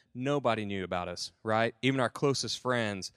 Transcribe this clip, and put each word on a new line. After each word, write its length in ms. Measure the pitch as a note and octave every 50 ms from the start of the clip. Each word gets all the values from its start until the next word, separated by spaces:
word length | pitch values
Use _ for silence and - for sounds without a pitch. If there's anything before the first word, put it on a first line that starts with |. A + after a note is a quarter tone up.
| _ _ -
nobody 520 | B2 B2+ C#3 D3 C#3+ B2 A#2+ A2+ A2 G#2+
knew 180 | G2+ G2 G2 F#2
about 240 | F2 F#2 F2+ F2 F2
us, 240 | F2 - - - _ _
right? 320 | - A2+ A2 A2 A2+ A#2 - -
Even 200 | - B2+ C3+ C3+
our 100 | B2 A2
closest 500 | - - - C#3 C3 - - A2 - -
friends 500 | - B2+ B2 A#2+ A2+ G#2 G2+ F#2+ F2 - _